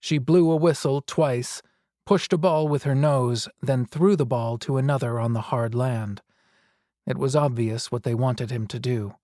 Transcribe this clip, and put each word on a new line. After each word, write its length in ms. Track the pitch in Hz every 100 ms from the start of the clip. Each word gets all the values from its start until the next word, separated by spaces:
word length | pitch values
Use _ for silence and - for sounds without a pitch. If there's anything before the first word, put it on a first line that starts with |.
She 180 | - 151
blew 320 | 127 170 170
a 60 | 160
whistle 460 | 165 147 151 139 -
twice, 560 | - 156 123 123 - - _ _ _ -
pushed 260 | 196 -
a 60 | 180
ball 280 | 175 160 156
with 180 | 147
her 100 | 143
nose, 540 | 135 151 143 123 120 - -
then 240 | 127 131
threw 320 | 123 - 180 196
the 100 | 139
ball 320 | 123 117 117
to 200 | - 135
another 420 | 135 139 123 120
on 140 | 117
the 80 | 117
hard 320 | 107 - 117
land. 480 | 120 127 120 107 101 _ _ _ _ _ _ _ _ -
It 120 | 123
was 180 | 135 143
obvious 560 | 147 120 113 113 -
what 100 | 123
they 120 | 117
wanted 360 | 117 127 120 120
him 160 | 123 107
to 100 | 123
do. 360 | 123 123 101 -